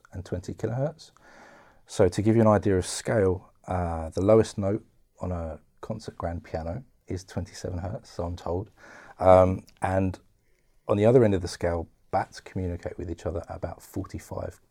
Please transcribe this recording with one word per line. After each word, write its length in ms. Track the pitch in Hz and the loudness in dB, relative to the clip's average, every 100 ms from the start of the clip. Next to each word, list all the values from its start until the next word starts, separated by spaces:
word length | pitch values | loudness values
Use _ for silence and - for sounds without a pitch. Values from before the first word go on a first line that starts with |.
| _ | _
and 100 | 95 | -14
twenty 300 | - 92 - | -8 -8 -8
kilohertz. 580 | - 110 120 147 156 - _ - - - - - _ _ | -8 -6 -4 -6 -6 -20 _ -20 -20 -20 -20 -20 _ _
So 200 | - 92 | 2 2
to 140 | - | 4
give 140 | 104 110 | 2 4
you 60 | |
an 60 | 110 | 6
idea 300 | 104 104 92 | 4 4 0
of 80 | 90 | 0
scale, 680 | - - 117 95 92 - _ - | -6 -2 2 2 0 -8 _ -8
uh, 420 | 92 87 82 80 | -4 -4 -6 -6
the 120 | 90 | -2
lowest 360 | 95 113 107 - | 4 4 4 -2
note 280 | 98 104 - _ _ _ | -4 -4 -8 _ _ _
on 140 | 92 | -8
a 260 | 87 80 78 _ _ | -6 -8 -12 _ _
concert 360 | - - - - | -12 -12 -12 -8
grand 260 | 87 87 - | -8 -8 -8
piano 380 | 80 82 101 - _ _ | -8 -6 -8 -12 _ _
is 180 | 92 - | -10 -8
twenty-seven 540 | - 87 - 98 92 | -10 -10 -10 -8 -8
hertz, 300 | 92 - - | -8 -10 -12
so 140 | - | -8
I'm 140 | 85 90 | -8 -6
told. 320 | - 87 - _ - - - - | -6 -6 -6 _ -20 -20 -20 2
Um, 460 | 92 92 92 95 - _ | 8 8 8 2 -8 _
and 360 | 95 95 95 - _ _ _ _ _ _ - | -2 0 -2 -4 _ _ _ _ _ _ -4
on 80 | 104 | 2
the 80 | 107 | 6
other 180 | 127 | 6
end 100 | 110 | 4
of 80 | 95 | 2
the 60 | 90 | -4
scale, 400 | - 85 85 80 _ _ | -6 -4 -4 -8 _ _
bats 280 | 101 113 - | -4 -4 -12
communicate 580 | - 101 90 87 - - | -12 -8 -6 -6 -10 -10
with 120 | 87 | -10
each 160 | 82 - | -8 -6
other 180 | 87 - | -8 -10
at 60 | 87 | -10
about 260 | 85 - | -10 -12
forty-five 800 | - 98 98 92 - - - - _ | -12 -10 -10 -12 -12 -12 -12 -14 _